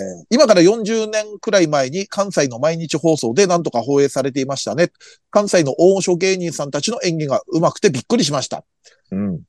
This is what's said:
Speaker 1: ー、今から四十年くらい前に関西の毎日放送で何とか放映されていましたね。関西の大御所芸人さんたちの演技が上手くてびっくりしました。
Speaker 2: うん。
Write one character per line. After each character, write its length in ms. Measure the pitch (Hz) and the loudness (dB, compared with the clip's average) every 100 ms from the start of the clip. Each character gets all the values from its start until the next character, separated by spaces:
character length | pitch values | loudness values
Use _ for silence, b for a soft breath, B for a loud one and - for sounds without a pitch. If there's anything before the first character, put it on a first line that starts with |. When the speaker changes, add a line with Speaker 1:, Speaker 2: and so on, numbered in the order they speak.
| 95 90 | -8 -10
Speaker 1:
ー、 20 | - | -2
今 160 | 240 269 | 4 6
か 80 | |
ら 80 | 185 | 6
四 220 | 170 226 | 6 4
十 240 | 208 226 214 | -2 -2 -2
年 320 | 214 214 208 | -4 -6 -8
く 120 | - | 0
ら 100 | 208 | 2
い 60 | 160 | 2
前 220 | 147 131 | 0 -2
に 160 | 175 196 | -4 -6
関 260 | - 196 | -6 -2
西 180 | 175 139 | 0 -2
の 100 | 120 | -2
毎 180 | 151 165 | -4 -2
日 200 | 160 151 | -4 -2
放 200 | 165 151 | 0 0
送 160 | 113 | 0
で 140 | 127 196 | 2 2
何 160 | 175 | 2
と 80 | 151 | -2
か 100 | 120 | -4
放 200 | 117 143 | 0 2
映 80 | 143 | 2
さ 140 | 139 | 0
れ 80 | 135 | -4
て 100 | 135 | -4
い 40 | 131 | -6
ま 120 | 135 | -6
し 60 | |
た 120 | - 117 | -4 -2
ね。 160 | 180 _ b b _ | -2 _ b b _
関 160 | 208 208 | 0 2
西 160 | 185 | 2
の 100 | 139 - | 2 4
大 180 | 175 190 | 4 4
御 60 | |
所 160 | 185 175 | 0 0
芸 200 | 190 185 | 0 0
人 140 | 170 | -4
さ 140 | 151 143 | -6 -6
ん 60 | |
た 100 | 196 | -4
ち 100 | - | -4
の 80 | 233 | -4
演 160 | 185 160 | -4 -2
技 100 | 151 | -2
が 140 | 202 - | -2 -2
上 240 | 165 160 | 0 0
手 40 | - | 2
く 40 | |
て 100 | 208 | 0
び 120 | 131 | 0
っ 20 | - | -2
く 100 | 233 | 0
り 80 | 151 | 0
し 60 | |
ま 100 | 143 | -2
し 80 | - | -6
た。 140 | 78 - _ b b - | -10 -14 _ b b -10
Speaker 2:
う 40 | 95 | -6
ん。 260 | 101 82 | -4 -6